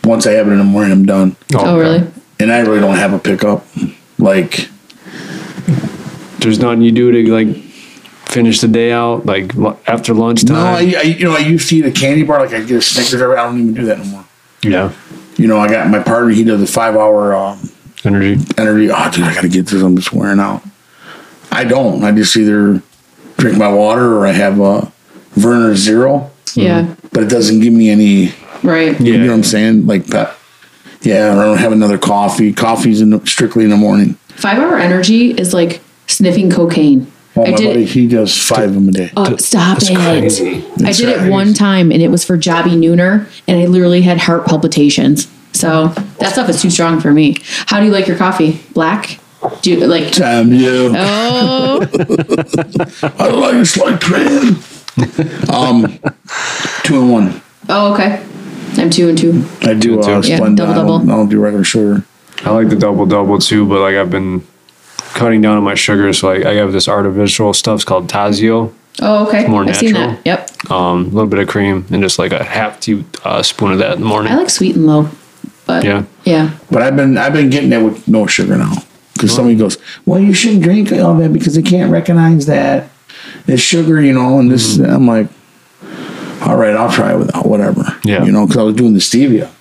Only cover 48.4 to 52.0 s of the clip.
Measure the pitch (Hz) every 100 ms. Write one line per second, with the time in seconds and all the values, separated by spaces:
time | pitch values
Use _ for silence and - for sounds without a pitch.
48.4 | 156 160 - - 160 202 - - _ _
49.4 | - - - 170 - 165 147 - 123 117
50.4 | 117 123 127 127 127 113 196 208 233 247
51.4 | 240 262 262 277 151 -